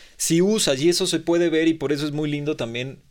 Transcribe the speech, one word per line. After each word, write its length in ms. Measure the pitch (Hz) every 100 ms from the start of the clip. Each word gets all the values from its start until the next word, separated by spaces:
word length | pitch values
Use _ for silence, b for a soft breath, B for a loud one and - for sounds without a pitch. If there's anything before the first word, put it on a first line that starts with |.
| B -
Si 240 | - 165
usas, 400 | 190 220 - 135
y 80 | 160
eso 180 | 175 185
se 140 | 165
puede 300 | 160 170 175
ver, 180 | 156 165
y 60 |
por 180 | 160 139
eso 140 | 147 151
es 60 |
muy 180 | 147 151
lindo 260 | 147 143 151
también 440 | 117 120 131 127 _